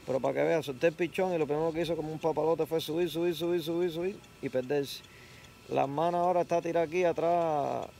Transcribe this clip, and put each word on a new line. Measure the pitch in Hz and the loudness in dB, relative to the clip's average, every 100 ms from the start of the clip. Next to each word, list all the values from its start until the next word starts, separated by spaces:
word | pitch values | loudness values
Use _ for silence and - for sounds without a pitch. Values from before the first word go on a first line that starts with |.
Pero | - 131 | -2 -2
para | 131 | 0
que | 135 | 0
vean, | 151 165 | 2 0
solté | 147 123 165 | -2 0 0
el | |
pichón | 160 170 - 185 | 0 -4 0 0
y | 175 | 0
lo | 143 | 0
primero | 147 165 | 0 0
que | 160 | -2
hizo | 160 | -2
como | 165 156 | -2 -4
un | 156 | -2
papalote | 165 151 156 160 160 | 0 2 2 2 0
fue | 165 | -2
subir, | 151 160 175 | -2 -2 -2
subir, | 156 175 156 | 0 -2 0
subir, | 170 175 | 0 0
subir, | 156 170 180 | -2 -2 -2
subir | 160 185 208 - - | -2 -4 -6 -16 -10
y | 135 | -4
perderse. | 127 127 143 135 - - - - - - - - | -2 0 0 -2 -8 -16 -20 -20 -20 -20 -20 -4
La | 131 | 0
hermana | 135 143 170 175 | 0 2 0 2
ahora | 175 175 | 2 2
está | 156 170 | 2 0
tirada | 170 170 | 2 0
aquí | 160 175 | 2 2
atrás | 175 160 165 175 165 151 135 127 - | 2 2 2 2 2 0 0 -2 -6